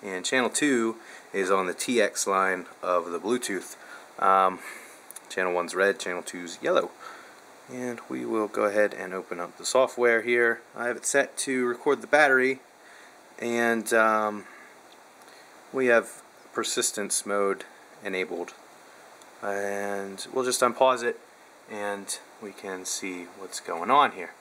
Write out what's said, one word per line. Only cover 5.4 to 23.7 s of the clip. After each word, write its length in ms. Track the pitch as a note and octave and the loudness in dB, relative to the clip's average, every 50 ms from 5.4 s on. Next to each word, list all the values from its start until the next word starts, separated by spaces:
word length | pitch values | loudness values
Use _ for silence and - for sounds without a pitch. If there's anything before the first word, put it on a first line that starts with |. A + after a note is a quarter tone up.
| F#2 F2+ F2+ | 0 0 0
one's 200 | F2 F2 E2 E2+ | 0 -2 -2 0
red, 240 | F2+ F#2 G2+ G2 - | 2 2 2 2 0
channel 240 | - G2 F2+ F2+ E2+ | -4 -6 -6 -6 -8
two's 360 | - - F2+ F2 E2+ - - | -8 -10 -10 -10 -10 -12 -6
yellow. 300 | - D#3+ F3+ - - F2+ - - - - - - - - - - - - - - - - B2+ | -2 2 2 2 2 0 -8 -14 -18 -18 -18 -18 -20 -20 -20 -20 -20 -20 -20 -20 -18 -14 -10
And 280 | B2+ B2 B2 A#2+ A2+ - - | -8 -6 -6 -8 -8 -10 -8
we 180 | C3 C3 B2 | -8 -6 -4
will 220 | A#2 A2+ A2 G#2+ G#2 | -2 -2 -2 -2 -2
go 160 | - G#2+ G#2+ | 0 0 0
ahead 300 | G#2 G2+ G#2+ G#2 G2+ - | 2 4 4 2 2 2
and 200 | - F#2+ F#2 F#2 | -4 -8 -6 -6
open 240 | F#2+ F#2 - F2+ F2 | -8 -6 -8 -8 -8
up 180 | F2 E2+ - | -8 -10 -10
the 80 | - - | -10 -8
software 580 | - - B2+ C3 A#2+ - - B2 A#2+ A#2 A2+ G#2 | 2 4 4 4 4 2 2 4 4 4 4 2
here. 380 | A#2+ A#2+ A#2+ A#2+ A#2 A#2 A#2 - - - | 2 2 4 4 4 2 0 -6 -16 -10
I 140 | - A#2 A#2+ | -6 -4 -4
have 80 | A#2+ | -4
it 100 | - - | -4 -4
set 300 | - - C#3+ C#3 - - - | 0 2 2 2 2 -2 -8
to 260 | - C#3 C3 B2+ B2 | -4 -2 0 0 0
record 340 | B2 A#2+ A#2+ - D3 C#3 B2 | 0 -2 0 0 0 0 0
the 80 | A2 A2 | 0 2
battery, 500 | - D3 D#3 C#3+ C3 C3 B2+ C3 C3 C3 - - - - - - - - - - - - - - - - | 4 6 6 6 6 6 4 2 0 -2 -8 -20 -20 -20 -20 -20 -20 -20 -20 -20 -20 -20 -20 -20 -14 -8
and, 540 | A2+ A#2+ A#2+ A#2 A#2 A#2 A#2 A2+ G#2+ - A#2+ | -4 -2 0 2 2 2 2 0 0 2 4
um, 540 | A2+ A2 A2 A2 G#2+ A2 G#2+ G#2 G#2 F#2+ - - - - - - - - - - - - - - - - - - - - - - - - - - | 4 6 6 4 4 2 0 -2 -4 -12 -14 -20 -20 -20 -20 -20 -20 -20 -20 -20 -20 -20 -20 -20 -20 -20 -20 -20 -20 -20 -20 -20 -20 -20 -8 -4
we 140 | C3 C3 | 0 4
have 340 | B2 A#2+ A#2 A2 - - - - - - - - - - | 6 6 6 4 2 -10 -18 -20 -20 -20 -20 -20 -8 -6
persistence 720 | - A2+ - - - A#2 - - - G2+ G2+ - - - | -4 -4 -2 -2 -2 -2 -2 -2 -4 -4 -2 -2 -4 -2
mode 380 | G#2 G2+ G2+ G2+ G2 G2 F#2+ - - - - - - - - - | -2 0 2 2 2 0 -2 -6 -18 -18 -20 -20 -20 -20 -12 -10
enabled. 500 | G#2 F#2+ F#2 F#2 F2 F2 E2+ F2 - - - - - - - - - - - - - - - - - - - | -6 -4 -4 -4 -4 -4 -8 -8 -10 -12 -20 -20 -20 -20 -20 -20 -20 -20 -20 -20 -20 -20 -20 -20 -20 -18 -10
And 840 | - G2+ G2 G2+ G2+ G2+ G2+ G2+ G2+ G2+ G2+ G2 G2 G2 G2 F#2+ - - - | -6 -6 -4 -4 -4 -4 -4 -4 -4 -4 -6 -6 -6 -8 -10 -12 -12 -6 -4
we'll 120 | C3 B2+ | -2 0
just 160 | B2+ B2 - C3 | 0 0 2 2
unpause 420 | A#2+ A2 - C3 C3 B2+ A#2+ A#2 | 2 4 4 4 4 4 2 0
it, 160 | A#2+ A2+ - - - - - - - - - - - | -4 -4 -4 -10 -20 -20 -20 -20 -20 -20 -20 -18 -14
and 480 | G#2+ G#2 G#2 G#2 G2+ G2+ G2 F#2+ - - - - - - A2+ | -10 -8 -6 -4 -6 -6 -6 -8 -10 -10 -10 -20 -20 -14 -14
we 80 | G2+ | -14
can 340 | F#2+ - - G2+ F#2+ F#2 F#2 | -14 -12 -10 -10 -10 -8 -8
see 420 | - - - - F#2+ F2+ F2+ F2 F2 - - | -8 -8 -6 -6 -8 -8 -8 -10 -14 -14 -16
what's 220 | F#2+ F#2 - - | -16 -12 -12 -12
going 280 | - - | -8 -6